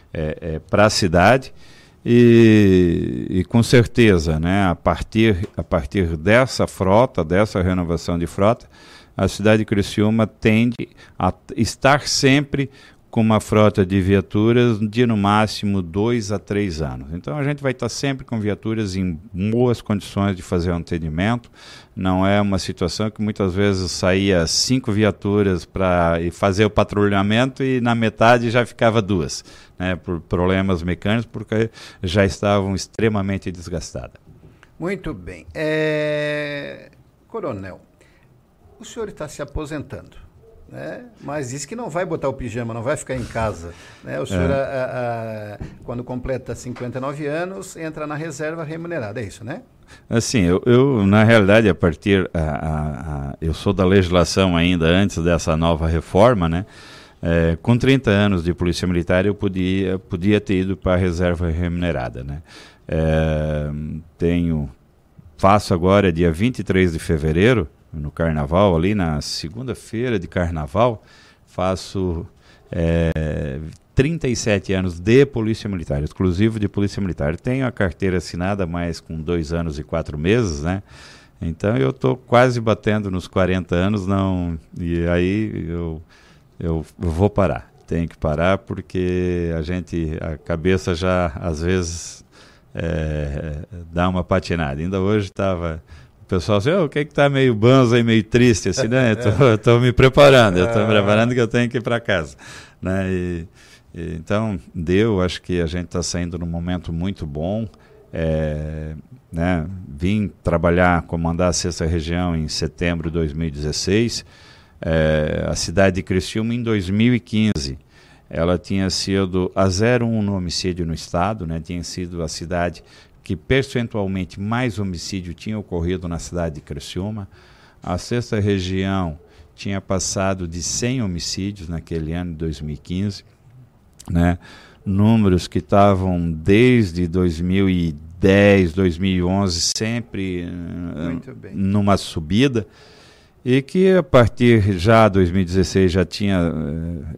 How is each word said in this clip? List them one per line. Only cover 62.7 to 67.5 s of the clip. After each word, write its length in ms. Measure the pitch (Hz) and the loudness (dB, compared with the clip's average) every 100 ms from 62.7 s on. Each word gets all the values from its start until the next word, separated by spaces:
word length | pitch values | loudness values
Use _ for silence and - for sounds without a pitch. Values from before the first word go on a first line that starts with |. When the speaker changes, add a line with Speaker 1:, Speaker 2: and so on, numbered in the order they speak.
| _ - | _ -6
Speaker 1:
É, 840 | 80 80 78 80 78 76 76 76 73 76 78 82 _ | -2 2 2 2 0 -2 -4 -4 -6 -8 -10 -14 _
tenho, 520 | 85 87 85 80 71 - _ _ _ _ - - | 0 0 0 -2 -4 -10 _ _ _ _ -20 0
faço 360 | 95 104 - | 4 4 2
agora, 400 | 92 90 101 98 | 0 4 4 4
dia 180 | 82 87 | 4 2
vinte 280 | 80 117 123 | 2 -2 -2
e 40 | |
três 300 | 98 92 92 | -2 2 2
de 60 | 80 | 0
fevereiro, 680 | - 80 76 78 107 | -2 -2 0 2 4